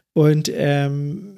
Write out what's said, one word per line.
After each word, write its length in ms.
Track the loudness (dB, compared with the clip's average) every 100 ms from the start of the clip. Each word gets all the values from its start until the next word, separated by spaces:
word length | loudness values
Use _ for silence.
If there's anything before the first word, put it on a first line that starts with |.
| _
Und, 380 | 2 4 4 0 -2
ähm, 800 | 0 0 -2 -4 -6 -8 -14